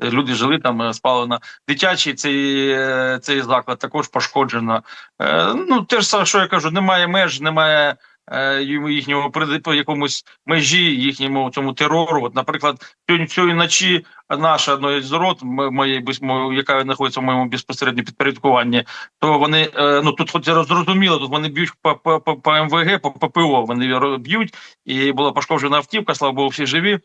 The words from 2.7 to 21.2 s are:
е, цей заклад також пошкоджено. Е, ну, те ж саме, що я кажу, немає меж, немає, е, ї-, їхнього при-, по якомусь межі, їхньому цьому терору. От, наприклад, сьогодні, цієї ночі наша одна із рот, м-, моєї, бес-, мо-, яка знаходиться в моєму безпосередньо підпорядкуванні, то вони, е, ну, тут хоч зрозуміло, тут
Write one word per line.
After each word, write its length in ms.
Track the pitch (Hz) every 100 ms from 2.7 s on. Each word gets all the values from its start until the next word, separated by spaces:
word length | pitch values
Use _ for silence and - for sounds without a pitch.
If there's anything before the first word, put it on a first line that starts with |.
е, 480 | 135 135 131 131 127
цей 200 | 143 139
заклад 380 | 120 127 123 123
також 280 | 131 151 143
пошкоджено. 760 | 127 - 143 127 117 113 113 - - - -
Е, 320 | 73 80 90
ну, 280 | 262 370 254
те 200 | 190 233
ж 60 | 202
саме, 180 | - 180
що 140 | 196
я 80 | 185
кажу, 240 | 185 156
немає 360 | 175 190 180 175
меж, 340 | 190 175 131
немає, 540 | 156 160 156 151 147 131 _ _ -
е, 280 | 131 135 139
ї-, 300 | 139 147 147
їхнього 420 | 147 131 143 139
при-, 280 | 147 151 151
по 140 | 165
якомусь 520 | 147 147 147 143 - - _ -
межі, 380 | 160 151 180
їхньому 640 | 170 131 135 135 135 135 131
цьому 240 | 143 135
терору. 500 | 127 151 165 165 151
От, 120 | 120 131
наприклад, 600 | 131 147 147 135 - _ -
сьогодні, 200 | 170 160
цієї 260 | - 180
ночі 520 | 170 170 - 190 175 - - - 147
наша 340 | 160 151 -
одна 220 | 139 143 143
із 160 | 135
рот, 320 | 160 185 -
м-, 280 | 127 131 139
моєї, 280 | 131 135 131
бес-, 220 | 123 131
мо-, 320 | 135 131 131
яка 280 | 131 131 135
знаходиться 380 | 135 131 131 131
в 40 |
моєму 220 | 131 127 127
безпосередньо 580 | 123 - - 131 120
підпорядкуванні, 800 | - - 139 131 139 123 120 120 117 - - _
то 200 | 151 147
вони, 300 | 151 156 156 143
е, 240 | 147 143
ну, 80 | 151
тут 200 | 147 151
хоч 140 | 165 147
зрозуміло, 720 | 165 143 175 165 190 190
тут 120 | 165